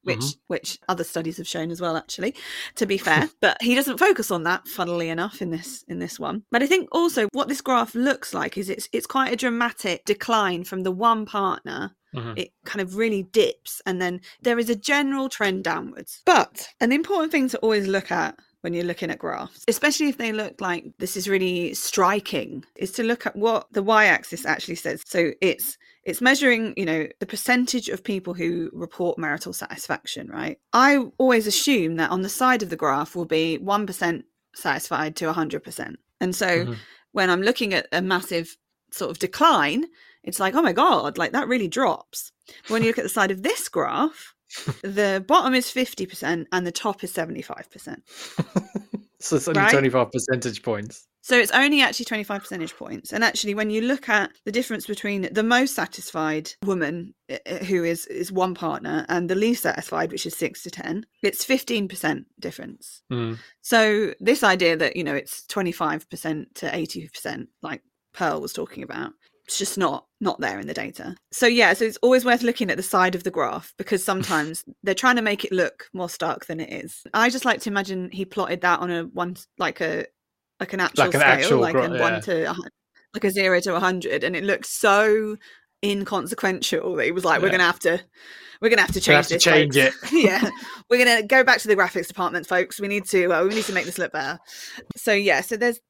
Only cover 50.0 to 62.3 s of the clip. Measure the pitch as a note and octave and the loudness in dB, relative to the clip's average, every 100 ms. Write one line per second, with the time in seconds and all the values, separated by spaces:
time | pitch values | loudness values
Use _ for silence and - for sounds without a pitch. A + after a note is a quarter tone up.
50 | A#2+ B2+ - B2+ B2 G#2 - G#2 G#2 - | 2 -2 -2 -2 -2 -6 -4 -4 -6 -14
51 | _ _ - B3 A3 B3 C#4 D4 B3+ - | _ _ 2 4 4 4 4 4 2 0
52 | A#3+ A3 G3+ G3+ - F#3 D#3+ - - - | -6 -6 -4 -8 -8 -8 -8 -10 -12 -12
53 | - G#3+ A3+ G#3+ G#3 G3+ G#3+ G#3+ A#3 C#4 | -8 0 0 0 -2 -2 0 0 0 -2
54 | - G#3+ G3 _ - A3 B3+ G#3+ - G#3 | 0 0 0 _ -4 -2 -2 -6 -6 -6
55 | G#3 G3+ F3+ G#3 A3 B3 C4 - E3 - | -4 -4 -2 0 4 4 2 -2 -6 -8
56 | - E3 D#3 D#3 D#3 - G3 F#3 D3+ E3+ | -8 -4 -2 -2 -6 -6 -2 0 -2 -4
57 | F3+ _ - C3 - - F#3 F#3 E3+ E3+ | -10 _ -14 -12 -10 -8 0 0 0 -2
58 | - - F3+ F#3 F#3 F3+ E3 C#3+ D#3 D3+ | -6 -8 -4 -2 -2 -2 -6 -6 -4 -6
59 | - F3 F3 F#3 A3+ A#3+ - - - E3 | -2 -2 0 0 2 2 -2 -4 -6 -4
60 | E3 D#3+ E3 - E3 - F3 F3+ F3 F3+ | -4 -4 -8 -4 -6 -6 -14 -12 -8 -8
61 | A3+ _ G3+ G3 - C4 - A#3 F#3+ F#3 | -8 _ -4 -4 0 0 0 -4 -4 -4
62 | D#3+ D3 - | -4 -4 -10